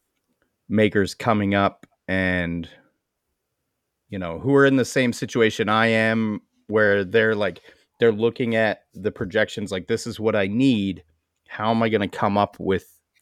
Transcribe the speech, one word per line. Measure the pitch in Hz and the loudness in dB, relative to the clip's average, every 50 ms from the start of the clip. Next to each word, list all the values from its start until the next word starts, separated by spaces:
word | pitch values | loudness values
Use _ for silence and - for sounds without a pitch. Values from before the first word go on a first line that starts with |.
| _ _ _ _ _ _ _ _ _ _ _ _ _ - | _ _ _ _ _ _ _ _ _ _ _ _ _ -4
makers | 98 107 110 104 - 107 95 87 - | 0 2 2 2 4 2 0 0 -2
coming | - - 123 110 104 101 98 101 | -4 0 0 0 2 2 0 2
up | 101 98 95 - _ - - _ _ _ | 2 2 0 0 _ -20 -20 _ _ _
and, | - 92 95 92 92 90 90 87 85 85 85 82 - - - _ _ _ _ _ _ _ _ _ _ _ _ _ _ _ _ _ _ _ _ _ _ _ _ _ - | -6 -4 -2 0 0 0 -2 -2 -4 -6 -8 -8 -12 -16 -20 _ _ _ _ _ _ _ _ _ _ _ _ _ _ _ _ _ _ _ _ _ _ _ _ _ -14
you | 104 98 | -12 -10
know, | 90 85 82 82 | -8 -8 -8 -6
who | 82 131 139 | -2 2 4
are | 139 139 | 4 4
in | 139 135 | 4 4
the | 131 117 | 2 0
same | - - 139 127 120 113 | 0 0 0 0 0 0
situation | - 135 117 - 123 113 110 - - 113 98 | -4 -8 -6 0 2 2 2 2 0 -2 0
I | 107 110 113 | 2 2 2
am, | 113 113 113 110 110 110 113 110 107 104 - _ _ _ _ _ - | 2 2 2 2 2 0 0 -2 -2 -4 -8 _ _ _ _ _ -2
where | 104 110 107 104 101 101 98 | 0 2 4 4 4 2 0
they're, | 92 98 113 110 110 110 | 0 2 2 2 2 2
like, | 104 104 95 85 - _ - - _ _ _ _ - | 0 -2 -4 -4 -8 _ -20 -20 _ _ _ _ 2
they're | 117 117 107 | 2 2 2
looking | 104 113 117 113 - 131 117 113 | 2 0 -2 -2 -2 -4 -2 0
at | 113 110 107 98 - _ _ _ | 2 2 0 0 -4 _ _ _
the | 101 92 104 - | -8 -8 -8 -6
projections, | - 113 92 85 110 107 - - - 104 95 101 | -6 -8 -4 -2 -2 -2 -2 -4 -10 -8 -6 -6
like, | 95 85 | -8 -4
"This | - 117 110 - | -4 -4 -4 -4
is | 120 107 - | -8 -10 -4
what | 107 110 107 | -2 0 0
I | 107 98 | 0 0
need. | 98 101 120 131 135 123 107 98 98 92 85 - _ _ _ _ _ _ _ _ - | 0 0 0 2 2 2 2 0 -2 -4 -6 -12 _ _ _ _ _ _ _ _ -18
How | - - 107 110 | -10 -6 -2 -2
am | 117 113 117 | 0 2 0
I | 113 | 2
gonna | 110 104 101 | 0 0 -2
come | - - - - 104 101 | -2 -4 -2 -2 0 2
up | 101 101 - - - | 2 0 0 -2 -6
with | 87 87 95 90 - - _ _ _ _ _ - | -4 -2 -2 -2 -4 -8 _ _ _ _ _ -8